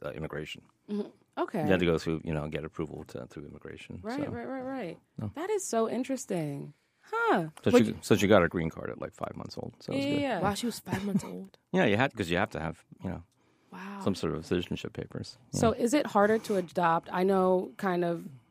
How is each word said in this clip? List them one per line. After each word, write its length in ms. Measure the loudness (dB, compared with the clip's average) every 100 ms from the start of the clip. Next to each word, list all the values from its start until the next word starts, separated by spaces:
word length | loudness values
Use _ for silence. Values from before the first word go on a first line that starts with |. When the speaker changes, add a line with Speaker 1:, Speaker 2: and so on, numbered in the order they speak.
Speaker 1:
uh, 60 | -10
immigration. 520 | -8 -8 -8 -8 -12 -16 _ -8
Speaker 2:
Mm-hmm. 180 | -6 -6 -12 _ -6
Okay. 260 | -4 -2
Speaker 1:
You 20 | 2
had 100 | 4
to 60 | 4
go 120 | 2
through, 240 | 0 -4
you 80 | -2
know, 140 | -4 -2
get 160 | -6
approval 400 | -8 -6 -6 -8 -12
to, 180 | -12 -12
through 200 | -14 -16
immigration. 520 | -16 -16 -16 -14 -12
Speaker 2:
Right, 240 | -8 -6
Speaker 1:
So. 60 | -6
Speaker 2:
right, 180 | -6 -8
right, 140 | -8
right. 340 | -8 -6 -8 -10 _ -8
Speaker 1:
No. 120 | -8
Speaker 2:
That 160 | -6 -2
is 140 | -2 0
so 200 | 0 0
interesting. 840 | -2 -2 -4 -2 -2 -2 -4 -10 -16 _ _ -6
Huh. 340 | 0 2 2 2 -2
Speaker 1:
So 80 | 4
Speaker 2:
Would 120 | 6
Speaker 1:
she, 60 | 6
Speaker 2:
you 60 | 0
Speaker 1:
so 140 | 2 4
she 100 | 8
got 140 | 8
a 40 | 6
green 220 | 2 -2
card 200 | -4 -10
at, 100 | -8
like, 120 | -10
five 240 | -8 -8 -8
months 220 | -10 -10
old. 160 | -10 -10
So 120 | -6
it 40 | -2
was 80 |
Speaker 2:
Yeah, 60 | 0
Speaker 1:
good. 80 | 0
Speaker 2:
yeah, 60 | 0
yeah. 120 | 0
Speaker 3:
Wow, 140 | 0
she 120 | 0 -2
was 120 | -4
five 260 | -4 -4
months 200 | 0 0
old. 340 | 0 -8 -12 -18
Speaker 1:
<laughs> 80 | _
Yeah, 120 | 2
you 120 | 4 4
had, 180 | 2 0
'cause 140 | 0
you 60 | 2
have 120 | 0
to 100 | -2
have, 220 | -6 -6 _ -12
you 80 | -8
know, 120 | -8 -12 _ _ _ _
Speaker 3:
Wow. 280 | -16 -12 -4
Speaker 1:
some 100 | -2
sort 200 | 0 -2
of 120 | -2 0
citizenship 460 | -2 0 -6 -8
papers. 420 | -10 -10 -10 -12 -14 _
Speaker 2:
So 220 | 2 2
Speaker 1:
Yeah. 80 | 2
Speaker 2:
is 100 | 2
it 120 | 2 2
harder 320 | 4 4 4
to 180 | 2 -2
adopt? 520 | 0 0 2 2 0
I 120 | 2
know 480 | 4 6 6 4 0 -4
kind 280 | -2 0
of 200 | 0 -2 -6 -16 _